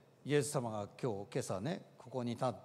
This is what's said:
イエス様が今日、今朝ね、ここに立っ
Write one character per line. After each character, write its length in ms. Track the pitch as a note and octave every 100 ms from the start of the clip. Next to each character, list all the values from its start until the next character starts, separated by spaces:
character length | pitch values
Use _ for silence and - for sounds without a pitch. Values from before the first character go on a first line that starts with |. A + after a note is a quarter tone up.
| - -
イ 120 | C3 D3
エ 80 |
ス 80 | C#3+
様 180 | C#3+ A#2+
が 180 | G#2+ G2+ -
今 100 | C3 G2 G2+
日、 20 |
今 60 | C#3+
朝 200 | A2+ G2
ね、 220 | A#2+ F#3+ - -
こ 120 | B2
こ 140 | B2+
に 80 | A#2+
立 140 | A#2 C3
っ 80 | A#2